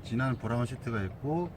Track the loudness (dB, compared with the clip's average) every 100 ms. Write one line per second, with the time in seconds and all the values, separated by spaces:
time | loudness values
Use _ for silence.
0 | -2 2 2 2 0 2 0 -2 -2 0
1 | -2 -2 0 0 0